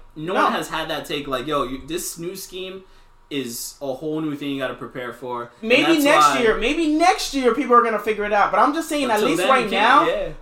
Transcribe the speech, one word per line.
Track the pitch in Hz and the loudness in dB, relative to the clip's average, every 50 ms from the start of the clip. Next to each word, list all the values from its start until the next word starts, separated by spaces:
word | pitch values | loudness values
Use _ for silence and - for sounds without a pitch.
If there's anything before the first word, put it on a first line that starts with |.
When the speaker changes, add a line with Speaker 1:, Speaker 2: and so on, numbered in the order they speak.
| - - _ | -20 -20 _
Speaker 1:
no | 156 156 175 196 | -10 -8 -4 -2
Speaker 2:
No. | 262 302 | 0 0
Speaker 1:
one | - 233 | 0 0
has | 175 160 - | -2 -4 -6
had | 170 160 160 160 | -6 -6 -6 -6
that | 156 143 - | -6 -8 -8
take. | - 160 147 135 139 | -6 -6 -6 -4 -4
Like, | 131 127 127 | -4 -4 -2
yo, | 151 147 143 127 | -2 -2 -2 -2
you, | 123 131 131 127 | -4 -6 -10 -10
this | 147 165 180 175 - - 165 | -8 -8 -8 -8 -8 -10 -10
new | 165 180 196 | -10 -10 -10
scheme | 185 - - 185 185 185 185 190 190 185 - - - - _ _ _ _ _ | -12 -14 -14 -12 -12 -12 -12 -12 -14 -18 -20 -20 -20 -20 _ _ _ _ _
is | 147 139 123 117 117 - - - - - | -8 -6 -6 -6 -8 -10 -12 -12 -12 -8
a | 143 135 131 | -8 -8 -6
whole | - 160 156 156 156 | -6 -6 -6 -4 -4
new | 156 151 139 | -4 -4 -6
thing | 143 147 143 | -6 -6 -6
you | 139 135 | -6 -4
gotta | 131 127 123 | -6 -6 -6
prepare | - 120 117 - 131 123 120 113 | -10 -12 -12 -10 -10 -10 -10 -12
for. | - 135 123 120 120 117 - - _ | -12 -10 -10 -8 -8 -10 -12 -12 _
And | 220 220 | -2 2
Speaker 2:
Maybe | 247 294 320 320 330 | 2 4 4 4 4
Speaker 1:
that's | 302 277 | 4 4
Speaker 2:
next | 285 311 370 - 285 | 6 6 6 6 6
Speaker 1:
why | 277 269 | 4 4
Speaker 2:
year, | 240 214 208 202 | 2 2 2 2
maybe | 214 262 302 339 330 302 | 0 0 0 0 0 0
next | 302 311 339 370 440 - - - - | 2 4 4 4 4 2 -2 -4 -4
year | 277 254 240 226 | -2 0 0 0
people | 294 262 240 240 | 0 2 4 4
are | 240 240 | 4 4
gonna | 226 220 208 | 4 0 -2
figure | - 226 214 202 208 | -2 -2 -2 -2 -2
it | 202 208 | 0 2
out. | 202 190 - | 2 2 2
But | 185 202 | 4 4
I'm | 233 285 285 | 2 2 2
just | 330 - - | 0 -4 -4
saying, | 311 294 269 | -2 -2 0
at | 240 220 | 0 0
Speaker 1:
Until | 208 226 262 | 0 2 0
Speaker 2:
least | 185 165 | 0 2
Speaker 1:
then, | 180 262 | 2 4
Speaker 2:
right | 262 254 226 | 4 2 2
Speaker 1:
you | 202 | 0
can't, | 190 196 214 240 269 294 330 | 0 2 4 6 6 6 4
Speaker 2:
now, | |
Speaker 1:
yeah. | - - 208 185 160 151 - | 4 0 -2 -4 -6 -10 -8